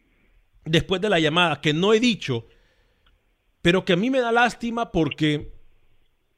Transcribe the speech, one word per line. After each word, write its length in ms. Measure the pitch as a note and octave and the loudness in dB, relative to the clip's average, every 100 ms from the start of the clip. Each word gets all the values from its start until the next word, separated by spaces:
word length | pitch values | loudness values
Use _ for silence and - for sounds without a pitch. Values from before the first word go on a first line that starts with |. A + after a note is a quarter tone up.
| _ _ _ _ _ _ | _ _ _ _ _ _
después 360 | - D#3+ - F#3 | -2 0 0 -2
de 80 | G#3 | 0
la 100 | F3+ | 2
llamada 420 | D#3 E3 F3 C#3+ | 2 2 0 0
que 120 | D#3 | -2
no 200 | D3+ F#3+ | 0 2
he 60 | A3 | 2
dicho, 480 | B3 G3 - A#2 - _ _ _ _ _ _ _ _ _ _ _ | 2 -2 -4 -6 -6 _ _ _ _ _ _ _ _ _ _ _
pero 240 | E3+ F#3 | 0 0
que 100 | F3+ | 2
a 20 | F3 | 0
mí 120 | A3+ | 0
me 120 | C4+ | 0
da 100 | A#3 | 0
lástima 640 | A#3 A#3+ - A#3 A#3 A3+ | 2 2 0 -8 -6 -4
porque 580 | F3 D3+ C#3 D3+ D3 - - - _ _ _ _ _ _ | -2 -2 0 -2 -2 -6 -18 -20 _ _ _ _ _ _